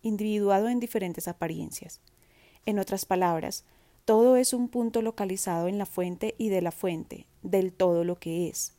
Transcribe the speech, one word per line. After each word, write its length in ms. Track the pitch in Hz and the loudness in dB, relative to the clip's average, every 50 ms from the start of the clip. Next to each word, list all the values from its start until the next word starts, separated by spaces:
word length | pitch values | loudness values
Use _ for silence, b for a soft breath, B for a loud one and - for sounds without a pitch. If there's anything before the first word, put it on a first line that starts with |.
individuado 680 | - 226 214 196 214 214 214 208 202 196 202 196 214 233 | -2 -2 -2 -2 0 0 0 2 4 4 4 4 4 2
en 100 | 247 240 | 0 -2
diferentes 480 | 233 233 - 220 196 180 170 - - - | -2 -2 -4 -4 -4 -2 -6 -8 -8 -8
apariencias. 720 | 175 _ 170 165 165 160 160 - - - - 165 - - _ _ b b b b b b b b b b b | -6 _ -6 -6 -4 -6 -8 -10 -10 -14 -14 -14 -20 -20 _ _ b b b b b b b b b b b
En 140 | - 208 208 | -2 -2 -2
otras 240 | 190 - - 196 - | -2 -2 -4 -6 -2
palabras, 640 | _ 190 185 185 175 170 160 - - - - _ b b b b b b b b | _ 0 2 2 2 2 0 -2 -4 -8 -10 _ b b b b b b b b
todo 320 | - 220 220 233 247 254 247 | 4 6 6 8 8 6 6
es 160 | 254 - - | 4 2 0
un 160 | 247 247 240 | -2 -2 -2
punto 320 | - 240 233 233 220 233 | -2 -2 -2 0 0 -2
localizado 640 | 220 220 226 - 208 190 185 190 - - 175 170 170 180 | -2 -2 -4 -4 -4 -4 -2 -4 -2 -2 -2 0 0 0
en 100 | 196 208 | -2 -2
la 80 | 196 | -4
fuente 480 | - - - 180 180 180 175 - 220 - - | -4 -4 -4 -4 -4 -4 -4 -4 -6 -4 -2
y 100 | 226 220 | -2 2
de 140 | 196 185 | 2 2
la 100 | 175 175 | 0 0
fuente, 560 | 165 - - 185 175 160 - - - - - _ _ _ - | -4 -2 -4 -2 -2 -2 -6 -10 -14 -16 -16 _ _ _ -6
del 300 | 190 180 196 185 185 180 | 0 0 2 2 0 0
todo 320 | _ 185 180 175 170 170 | _ 2 4 4 2 2
lo 140 | 175 180 175 | 0 -2 -6
que 280 | - 170 165 170 175 165 | -6 -6 -4 -2 -4 -4
es 260 | - - - - _ | -4 -6 -10 -10 _